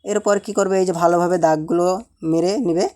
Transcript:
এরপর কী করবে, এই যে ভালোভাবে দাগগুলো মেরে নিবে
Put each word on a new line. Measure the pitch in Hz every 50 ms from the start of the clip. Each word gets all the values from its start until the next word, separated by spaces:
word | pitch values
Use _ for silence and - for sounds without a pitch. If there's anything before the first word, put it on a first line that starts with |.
| _
এরপর | 196 202 208 214 208 202 202
কী | - - 202
করবে, | 202 196 190 196 190
এই | 185
যে | 185 175
ভালোভাবে | 165 170 170 175 175 175 175 180
দাগগুলো | 175 165 160 156 156 156 160 170 175 175 180 185 196 233 _ _ _ 165
মেরে | 160 160 165 165 185 202 294 247
নিবে | 180 160 175 208 403 -